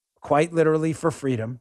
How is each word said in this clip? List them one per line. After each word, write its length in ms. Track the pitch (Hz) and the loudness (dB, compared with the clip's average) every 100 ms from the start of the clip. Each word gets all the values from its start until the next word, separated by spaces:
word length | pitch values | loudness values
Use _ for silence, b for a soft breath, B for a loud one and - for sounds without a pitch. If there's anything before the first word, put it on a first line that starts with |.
| _ _ | _ _
quite 320 | - 147 170 | 0 2 2
literally, 400 | 165 160 156 160 | 2 2 2 0
for 160 | 151 165 | -2 -4
freedom. 500 | - 135 120 113 123 | -2 -2 -2 -4 -8